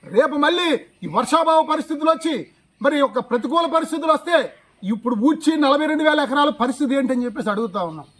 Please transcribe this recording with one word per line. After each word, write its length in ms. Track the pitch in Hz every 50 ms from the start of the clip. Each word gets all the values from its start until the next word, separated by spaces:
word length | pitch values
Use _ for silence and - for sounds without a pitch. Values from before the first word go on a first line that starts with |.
| _ - 175
రేపు 200 | 208 285 311 262 285 294
మళ్ళీ 200 | 302 349 349 349 339 294 - - - _ _ -
ఈ 60 | 165 151 208
వర్షాభావ 420 | 262 - 277 330 330 320 320 320 320 320
పరిస్థితులు 400 | 311 311 - - 311 285 311 320 320
వచ్చి, 200 | 320 320 330 311 220 147 - _ _ _ _ _ _
మరి 160 | 214 277 302 294 277
ఒక 160 | 269 202 247 - -
ప్రతికూల 360 | 226 240 220 247 277 330 339 330 285
పరిస్థితులు 360 | 320 - 320 311 320 285 320 311
వస్తే, 220 | 285 - 339 349 320 240 - - _ _ _ _ _ - 185 226
ఇప్పుడు 220 | 208 - 240 254 208 220 294
ఊడ్చి 260 | 320 320 - 302 320 311 294
నలభై 240 | 269 269 294 311 311
రెండు 140 | 311 311 311 311
వేల 100 | 302 302 294
ఎకరాల 280 | 220 254 285 285 285 - -
పరిస్థితి 360 | 233 247 269 - 294 254 269 277
ఏంటని 260 | 269 254 262 247 247 247
చెప్పేసి 240 | 208 302 226 208 208
అడుగుతా 280 | 202 226 226 175 202 180 165
ఉన్నాం. 160 | 156 156 139 - _ _